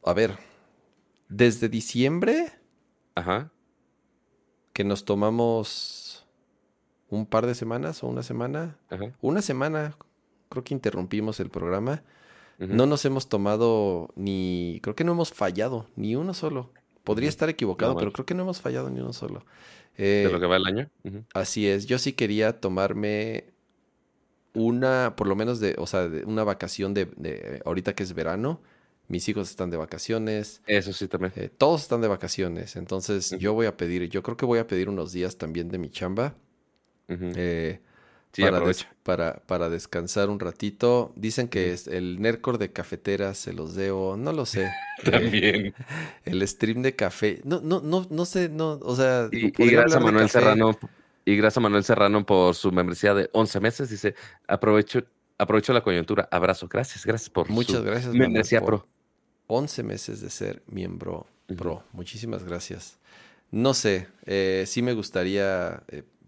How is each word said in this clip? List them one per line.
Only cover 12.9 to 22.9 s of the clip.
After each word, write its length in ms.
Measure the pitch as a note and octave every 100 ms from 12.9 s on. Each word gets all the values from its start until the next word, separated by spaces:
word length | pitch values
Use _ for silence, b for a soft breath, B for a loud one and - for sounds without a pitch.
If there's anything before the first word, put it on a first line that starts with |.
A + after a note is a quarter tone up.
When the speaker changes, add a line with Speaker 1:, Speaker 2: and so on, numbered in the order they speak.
| D3 C#3
Speaker 1:
hemos 240 | C3+ -
tomado 800 | G#2 G2+ G#2+ A#2 A2+ G2+ F2+ E2 -
ni, 640 | G2 F#2+ F#2 F2+ F2 E2+
creo 120 | - G#2+
que 80 |
no 80 | E3+
hemos 180 | E3+ D#3+
fallado 560 | - G2 F2+ A2+ A#2+ G#2+ -
ni 200 | G#2+ B2
uno 180 | F3+
solo. 380 | F3 D#3 C#3 B2 _ _ _
Podría 240 | - G#2+ C#3+
Speaker 2:
Ujú. 60 |
Speaker 1:
estar 160 | - D#3+
equivocado, 420 | D#3 A2 F#2 A2
Speaker 2:
Nada 80 | E2+
Speaker 1:
pero 80 | G#2
Speaker 2:
mal. 20 |
Speaker 1:
creo 120 | - C3
que 80 | F3+
no 80 |
hemos 180 | F#3 F3+
fallado 280 | B2+ B2+ C3
ni 100 | B2+
uno 120 | B2
solo. 320 | A#2+ - - b b b b b -
Speaker 2:
¿De 260 | G2 G2+ G2
Speaker 1:
Eh, 40 |
Speaker 2:
lo 80 | F2+
que 60 | F2
va 100 | F#2
el 80 | F#2+
año? 240 | G#2 D3 _
Ujú. 200 | - G2+ A2+
Speaker 1:
así 340 | F#2+ F#2+ - G#2
es. 180 | G2 G#2
Yo 140 | B2
sí 140 | C#3
quería 460 | C3 A2 G#2+ G#2+ A2+
tomarme 840 | G2 F#2 G2